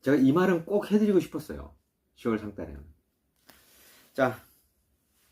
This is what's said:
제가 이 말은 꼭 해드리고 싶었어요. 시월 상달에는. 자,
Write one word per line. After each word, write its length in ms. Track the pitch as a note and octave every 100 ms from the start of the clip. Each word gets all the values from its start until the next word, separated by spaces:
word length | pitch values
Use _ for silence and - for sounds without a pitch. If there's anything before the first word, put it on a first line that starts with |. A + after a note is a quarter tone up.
제가 160 | - C#3
이 160 | C3
말은 320 | D#3 F#3 E3+
꼭 260 | - G3+ -
해드리고 300 | G#3 G#3 F#3
싶었어요. 540 | - D#3 - D2 C#2+ _ _ _ _
시월 240 | _ A#2+ A2
상달에는. 460 | G#2 G2+ D#2+ C#2+ D2 - _ _ _ _ _ - _ _ _ _ _
자, 260 | - C3 A#2 - _ _ _ _ _ _ _ _